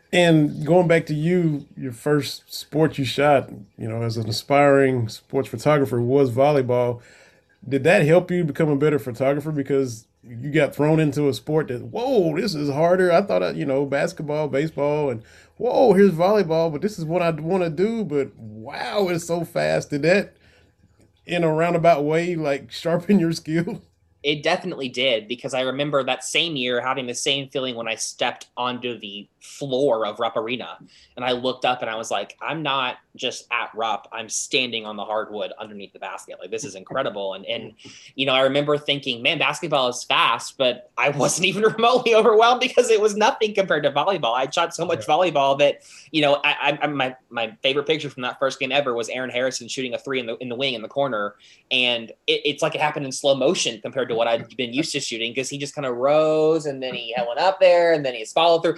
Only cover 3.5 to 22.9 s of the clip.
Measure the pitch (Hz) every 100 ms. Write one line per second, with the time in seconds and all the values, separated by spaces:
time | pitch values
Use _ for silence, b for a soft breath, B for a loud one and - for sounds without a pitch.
3.5 | - - - 117 113 117 117 110 113 -
4.5 | 143 143 139 135 127 113 - - 135 -
5.5 | 117 147 151 127 120 120 139 135 117 143
6.5 | 147 123 123 123 120 b b b b b
7.5 | b 127 135 139 185 151 175 180 180 165
8.5 | 139 156 139 151 143 120 117 135 147 147
9.5 | 151 135 139 135 113 _ _ 117 117 139
10.5 | 151 135 - 147 156 156 147 147 120 -
11.5 | 156 147 123 113 135 247 247 165 151 226
12.5 | 156 143 135 170 185 185 170 196 180 180
13.5 | 160 151 135 139 139 175 - 147 151 151
14.5 | 131 156 139 143 151 139 117 b b b
15.5 | - 240 - 254 185 202 160 185 214 170
16.5 | 160 165 147 165 - 156 175 170 156 160
17.5 | 190 175 147 208 226 180 143 131 - 113
18.5 | 110 117 - 240 208 185 170 - 175 165
19.5 | 151 156 160 - 147 156 196 175 _ b
20.5 | b b b _ _ _ _ - 170 165
21.5 | 156 170 175 170 147 147 160 175 170 147
22.5 | 139 - - 165